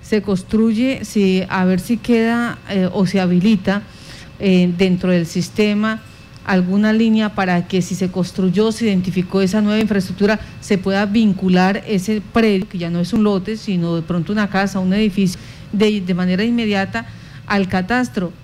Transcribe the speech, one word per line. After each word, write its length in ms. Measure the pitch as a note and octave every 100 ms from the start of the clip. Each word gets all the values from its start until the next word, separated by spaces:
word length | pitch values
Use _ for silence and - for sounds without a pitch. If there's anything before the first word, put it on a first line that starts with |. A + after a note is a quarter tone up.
se 220 | - G#3+
construye, 800 | G3+ F#3 F#3 A3 A3+ G#3+ B3+ C4+
si, 380 | G#3+ G#3+ F#3+ F#3 F#3
a 160 | F#3+ F#3
ver 140 | F#3
si 180 | F#3 A#3
queda, 600 | - A#3 A3+ A#3 A#3+ - -
eh, 180 | G3 F#3
o 160 | F#3+ F#3
se 140 | G3
habilita, 600 | F#3 F3 G3 G#3+ F#3+ G3+ G#3+ - - - - -
eh, 320 | G3+ F#3 F3+ F3
dentro 320 | F#3+ F3+ F#3
del 160 | F3+ E3
sistema 760 | F3+ E3+ - G#3 G#3 G#3+ A3 - - - - -
alguna 480 | F#3+ F3+ G3 G#3+
línea 400 | A3 A3+ A3 G#3+
para 320 | G#3 F#3+ F3 F3
que 160 | F#3
si 120 | F3+
se 160 | F3+ F#3
construyó, 600 | F#3 F3+ - F#3 F3+ A3
se 140 | A3 A#3
identificó 560 | F#3+ F3+ E3+ F3+ F#3+
esa 180 | F#3+ G#3
nueva 200 | G#3 G#3+
infraestructura, 580 | G#3+ G#3 F#3 F#3 G#3 G#3+ - -
se 180 | - G3+
pueda 260 | F#3+ G3
vincular 760 | G#3 G#3 A3 F#3+ F#3+ F3+ F#3 G3+ -
ese 360 | G#3 F#3 G#3+ -
predio, 340 | A#3 A3 G3 G#3
que 100 | F#3
ya 100 | E3+
no 120 | E3+
es 120 | F3
un 120 | A3+
lote, 340 | G#3 G3 F#3+ A3
sino 380 | G#3+ F3+ E3+ E3+
de 60 |
pronto 300 | D#3+ F3+ D#3
una 160 | G#3 G3+
casa, 300 | F#3+ G3 G3
un 160 | F#3
edificio, 440 | G3 G#3+ F#3+ F#3+ F#3 - - -
de, 280 | G#3 G#3+ G#3+
de 140 | F3+
manera 300 | F3+ F3+ F#3
inmediata 600 | A3+ A#3+ A3 G3 G3 - - - - - -
al 220 | G#3 F#3
catastro. 640 | F#3+ F#3 A#3+ B3 - F3 -